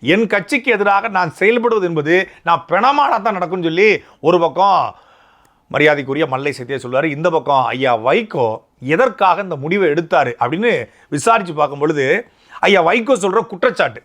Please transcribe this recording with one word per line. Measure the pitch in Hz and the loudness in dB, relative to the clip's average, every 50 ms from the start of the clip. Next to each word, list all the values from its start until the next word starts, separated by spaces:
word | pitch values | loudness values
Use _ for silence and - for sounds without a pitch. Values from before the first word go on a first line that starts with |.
என் | - 120 170 208 226 | 2 2 2 2 2
கட்சிக்கு | 196 - 202 175 - 294 262 220 220 233 | 0 0 -2 -2 -2 -4 -4 0 0 0
எதிராக | 202 202 202 196 202 202 226 | 0 2 2 2 0 0 -2
நான் | 202 185 180 165 135 - | -2 -2 -2 -2 -4 0
செயல்படுவது | 185 196 233 240 226 240 226 220 185 | 0 2 2 2 0 0 0 0 -2
என்பது | 175 170 156 147 147 170 185 190 175 - - _ | -2 -2 -2 0 2 2 0 0 -2 -10 -10 _
நான் | 165 170 156 - - | 0 0 0 0 -2
பிணமானா | 160 185 220 262 277 294 285 277 - 220 196 | -2 2 2 2 2 2 2 0 0 -2 -2
தான் | 226 208 | -2 -2
நடக்கும்னு" | 185 180 170 175 185 175 | -2 -4 -4 -4 -4 -2
சொல்லி | 165 160 170 202 220 196 147 - - - _ | -2 0 2 2 2 2 0 -4 -12 -20 _
ஒரு | - 151 175 180 | 0 2 2 4
பக்கம் | 165 160 131 180 190 202 190 165 135 110 95 - _ _ _ _ _ _ _ _ _ _ _ _ _ _ | 2 0 0 2 2 2 4 2 0 -2 -6 -14 _ _ _ _ _ _ _ _ _ _ _ _ _ _
மரியாதைக்குரிய | - 143 147 151 151 143 139 127 135 143 160 | 0 2 4 4 4 2 -2 -6 -2 -2 -2
மல்லை | 143 131 131 139 147 135 | -2 -2 -4 -4 -4 -6
சத்யா | 131 127 120 139 | -6 -8 -8 -8
சொல்றாரு. | 135 - 123 123 131 151 | -8 -8 -2 -2 -2 0
இந்த | 165 143 143 160 175 | 0 -4 0 -2 0
பக்கம் | 165 160 127 135 143 135 127 | 0 0 0 2 2 2 2
ஐயா | 117 117 127 131 127 120 113 | 0 -2 -2 0 2 2 2
வைகோ | 110 123 151 214 233 214 - 170 123 113 110 113 _ _ _ _ | 2 2 2 2 0 -2 -4 -2 -2 -2 -2 -6 _ _ _ _
எதற்காக | - 127 156 170 254 262 - - 202 185 175 170 202 | -4 -2 0 2 2 0 0 0 0 0 0 0 -2
இந்த | 190 165 | -8 -8
முடிவை | 139 131 151 180 202 190 160 | -8 -4 -4 -2 0 2 2
எடுத்தாரு | 147 160 170 156 - 165 143 127 117 - | 0 0 -2 0 0 0 0 0 -2 -4
அப்படின்னு | 120 123 147 175 220 240 208 143 117 - _ _ _ _ | -4 -4 -2 -2 -2 0 -2 -2 -4 -8 _ _ _ _
விசாரிச்சு | - 147 - 226 226 226 202 175 160 | -8 -2 0 2 0 0 0 -4 -4
பார்க்கும் | 147 147 143 139 143 | -2 -2 -2 -2 -2
பொழுது, | 143 156 160 147 135 131 156 208 247 _ _ _ _ _ - - | -2 -2 0 0 0 0 0 -2 -2 _ _ _ _ _ -10 -2
ஐயா | - - 202 190 165 | 2 4 4 4 4
வைகோ | 160 190 247 226 208 269 | 4 2 0 2 0 0
சொல்ற | 214 175 196 185 220 208 | 0 0 0 0 0 -2
குற்றச்சாட்டு | - - 180 - 262 - - 185 139 107 - _ | -4 -6 -2 -2 -2 0 0 -2 -2 -2 -10 _